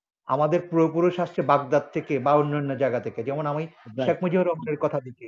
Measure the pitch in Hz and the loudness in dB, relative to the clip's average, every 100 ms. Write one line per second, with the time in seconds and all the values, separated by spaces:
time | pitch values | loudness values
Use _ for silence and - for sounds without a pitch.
0 | _ _ - 135 151 175 175 165 160 160 | _ _ -4 0 2 0 0 2 2 4
1 | 175 175 165 - 135 143 135 147 - 160 | 2 2 -4 -2 2 2 4 0 0 -6
2 | 156 135 135 151 147 147 143 127 131 120 | -2 -2 4 4 4 0 -2 0 0 0
3 | 104 110 117 143 147 147 160 - 113 113 | -4 -8 -6 -4 -4 -4 -6 -12 -14 -4
4 | 131 165 185 147 175 165 156 147 151 147 | -2 0 2 2 2 0 -4 -2 -2 -2
5 | 127 - | -8 -16